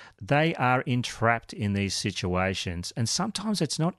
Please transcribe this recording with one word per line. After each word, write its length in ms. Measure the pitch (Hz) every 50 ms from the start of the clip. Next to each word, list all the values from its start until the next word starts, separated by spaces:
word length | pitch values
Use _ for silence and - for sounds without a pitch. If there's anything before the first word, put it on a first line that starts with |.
| - - - -
they 340 | 98 92 143 147 156 165 -
are 260 | - 123 123 127 127 -
entrapped 720 | 120 123 123 117 - - - 113 117 117 113 - - -
in 180 | - 110 101 98
these 220 | 98 98 98 -
situations, 960 | - - 107 92 - - 90 90 90 92 95 95 - - 92 85 87 90 - - -
and 100 | 113 -
sometimes 540 | - - 180 226 - - 196 220 214 175 165
it's 160 | 135 - -
not 160 | 156 175 -